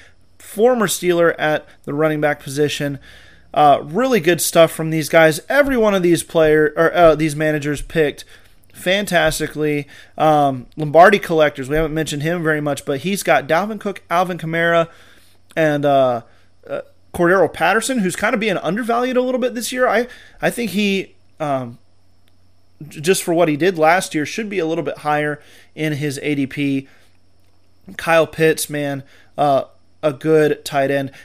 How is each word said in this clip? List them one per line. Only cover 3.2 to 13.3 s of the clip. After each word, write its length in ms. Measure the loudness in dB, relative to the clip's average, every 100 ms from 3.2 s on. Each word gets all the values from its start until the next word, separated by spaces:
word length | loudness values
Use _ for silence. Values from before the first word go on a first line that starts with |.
| -20 -20 -6
Uh, 280 | 2 4 4
really 380 | 0 -2 0 2
good 200 | 2 0
stuff 300 | 0 4 4
from 200 | 2 -4
these 180 | -4 2
guys. 320 | 4 4 2 -2
Every 280 | 0 2 2
one 180 | 2
of 80 | 2
these 200 | 2 0
player, 500 | 0 2 4 4 2 2
or, 180 | 0
uh, 200 | 6 6
these 220 | 6 0 -2
managers 460 | -2 -2 -4 -6
picked 420 | -4 -2 -2 -2 -18 -20 -20 -20 -20
fantastically. 1160 | -8 -2 -2 0 2 2 -2 -6 -4 -2 -4 -6 -18 -18 0
Um, 500 | 2 4 2 -2 -10 -8
Lombardi 420 | 2 6 8 6
Collectors, 500 | 0 0 0 0 -4
we 80 | -2
haven't 160 | -2
mentioned 300 | -4 -4 -4
him 200 | -4 -2
very 160 | -2 -2
much, 240 | -2 -6
but 160 | -6 -6
he's 240 | -4 -4
got 240 | 0